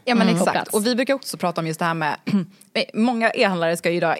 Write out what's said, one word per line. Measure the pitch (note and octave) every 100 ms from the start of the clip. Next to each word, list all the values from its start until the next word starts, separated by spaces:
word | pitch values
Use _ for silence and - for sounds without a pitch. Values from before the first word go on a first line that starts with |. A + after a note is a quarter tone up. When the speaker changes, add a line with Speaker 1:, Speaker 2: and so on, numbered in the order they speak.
Speaker 1:
Ja, | -
men | A#3
Speaker 2:
Mm. | F#3
Speaker 1:
exakt. | E3+ F#3+
Speaker 3:
På |
plats. | - -
Speaker 1:
Och | G#3+ G#3
vi |
brukar | A#3 C4+
också | C4+ - -
prata | F3+ E3
om | E3
just | D#3+
det | F3
här |
med, | E3 D#3 -
<clears throat> | - G3+ E3+ - -
eh, | - -
många | - A#3 A3+ A3+
e-handlare | - G#3 F3+ E3 E3+
ska | F3
ju | E3+
idag, | E3+ -